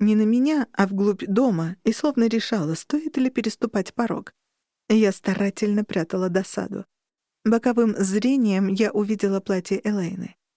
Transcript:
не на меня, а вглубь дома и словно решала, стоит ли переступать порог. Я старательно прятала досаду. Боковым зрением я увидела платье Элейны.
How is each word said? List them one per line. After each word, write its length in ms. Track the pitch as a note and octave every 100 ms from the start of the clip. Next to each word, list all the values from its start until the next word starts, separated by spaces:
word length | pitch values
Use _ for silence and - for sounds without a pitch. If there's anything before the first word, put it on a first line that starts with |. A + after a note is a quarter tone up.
не 160 | G#3 G#3+
на 60 |
меня, 440 | G#3+ A#3+ C#4 D4+ A#3
а 140 | - F#3+
вглубь 380 | G3 G3+ G3+ G3
дома 500 | G3+ C4 E3 E3 F#3
и 80 | A3
словно 360 | - D4+ C4+ A3+
решала, 460 | A3+ - A3 D3+
стоит 420 | E3 - D4+ D#4 C4
ли 140 | B3+
переступать 640 | B3 A3 - A3+ G3+ F#3
порог. 400 | - A#3 - - _ _ _ _ _ -
Я 240 | A3 G3+
старательно 720 | - - F#3+ G3 - G#3 G#3
прятала 440 | G#3+ F#3 E3 F#3 F#3
досаду. 560 | F#3 F#3+ - - G3 - _ _ _ _ _
Боковым 500 | G#3+ A#3 B3 A#3+ A3+ G3+
зрением 720 | F#3+ G3+ B3 C#4 G#3+ F#3+ G3
я 240 | G3 G#3
увидела 480 | G#3 G#3 G#3+ G3 G3
платье 420 | - F#3+ - G3
Элейны. 500 | G#3+ G3+ E3+ F#3 - _ _